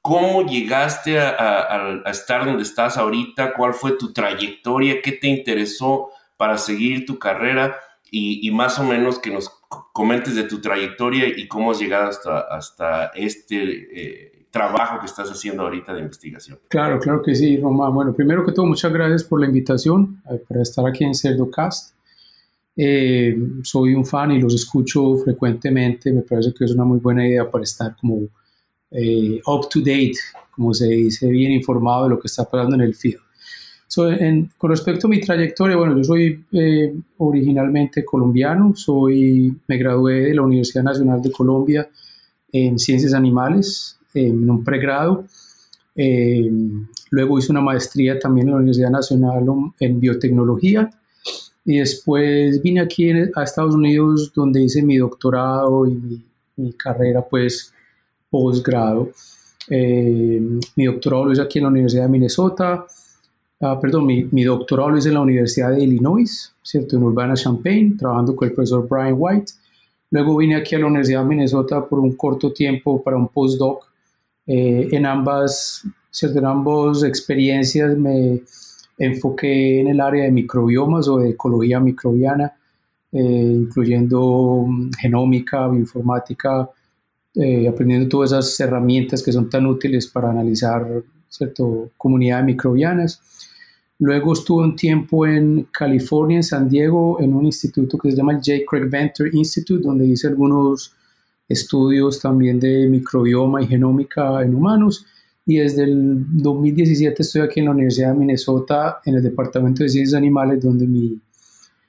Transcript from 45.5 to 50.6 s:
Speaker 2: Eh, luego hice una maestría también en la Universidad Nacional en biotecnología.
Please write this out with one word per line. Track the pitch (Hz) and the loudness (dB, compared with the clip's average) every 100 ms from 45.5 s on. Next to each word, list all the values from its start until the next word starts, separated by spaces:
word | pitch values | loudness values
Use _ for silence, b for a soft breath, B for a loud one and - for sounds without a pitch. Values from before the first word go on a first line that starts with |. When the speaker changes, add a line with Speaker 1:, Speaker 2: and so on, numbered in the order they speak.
| b b b b | b b b b
Speaker 2:
Eh, | - 135 127 120 120 117 110 110 107 110 - - | -2 0 2 2 2 0 0 -2 -6 -10 -16 -4
luego | 139 135 139 | 0 2 0
hice | 131 | 0
una | 147 | 0
maestría | 139 131 - 143 131 135 | 0 -2 -4 0 0 0
también | 135 127 131 | 0 2 2
en | |
la | 139 | 2
Universidad | 131 123 127 | 2 2 2
Nacional | 131 135 131 127 127 123 135 147 - | 0 0 2 2 2 0 0 -4 -2
en | 127 120 | -2 2
biotecnología. | 127 120 131 123 120 120 | 2 0 0 2 2 2